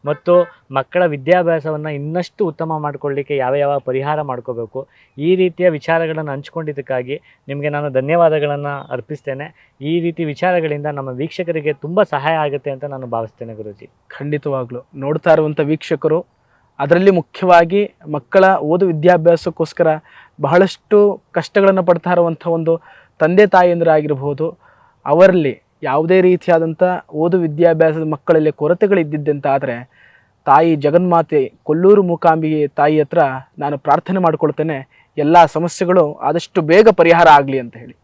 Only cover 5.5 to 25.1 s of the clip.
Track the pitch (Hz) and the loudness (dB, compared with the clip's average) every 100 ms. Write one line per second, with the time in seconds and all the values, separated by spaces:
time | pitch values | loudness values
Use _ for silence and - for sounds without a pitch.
5.5 | 170 180 156 - 165 165 160 151 139 143 | 0 -2 -2 -4 -2 -2 -6 -8 -10 -10
6.5 | 165 156 139 131 131 123 147 _ _ - | -10 -10 -10 -6 -6 -6 -12 _ _ -12
7.5 | 143 147 147 147 131 135 170 170 156 147 | -8 -6 -4 -4 -4 0 2 2 2 -2
8.5 | 143 143 143 - 127 117 151 - 135 156 | -4 -8 -10 -10 -12 -10 -12 -10 -10 -12
9.5 | _ _ _ 139 170 170 165 160 143 180 | _ _ _ -4 -2 -4 -6 -8 -4 -2
10.5 | 180 160 147 147 143 135 127 160 - 170 | -2 -2 -4 -6 -8 -10 -8 -8 -8 -6
11.5 | 160 147 147 151 185 196 143 147 160 151 | -4 -4 -6 -6 -2 -2 -2 -2 -2 -4
12.5 | 139 143 135 143 135 127 117 110 _ 117 | -6 -8 -10 -10 -12 -8 -8 -8 _ -16
13.5 | 110 107 101 - _ _ - 147 147 143 | -14 -16 -16 -20 _ _ -12 -8 -6 -4
14.5 | 135 123 123 _ 143 139 156 175 156 151 | -6 -8 -12 _ -10 -6 -4 0 0 0
15.5 | 151 147 156 - 147 151 160 - _ _ | -2 -4 -4 -4 -4 -2 -2 -4 _ _
16.5 | _ _ - 147 170 196 180 - - 185 | _ _ -10 0 2 4 2 -4 -6 4
17.5 | 175 170 196 208 _ 156 147 _ 196 190 | 4 4 -2 -4 _ -10 -10 _ 4 4
18.5 | 190 151 175 190 156 170 175 160 170 180 | 2 0 0 0 2 2 4 2 2 -2
19.5 | - 160 - 160 156 _ _ _ - 143 | -6 -6 -2 -2 -2 _ _ _ -8 0
20.5 | 175 190 - _ 208 208 196 _ 175 - | 2 2 -2 _ 2 2 0 _ -8 -2
21.5 | 208 196 190 180 170 180 175 170 160 175 | 2 2 2 0 0 0 0 0 -2 -4
22.5 | 165 160 165 _ - _ _ 156 185 208 | -4 -2 -4 _ -20 _ _ 2 4 4
23.5 | 190 180 170 165 156 151 139 139 139 165 | 4 4 2 2 2 0 -4 -4 -4 -6
24.5 | 175 _ _ _ _ 139 | -8 _ _ _ _ -2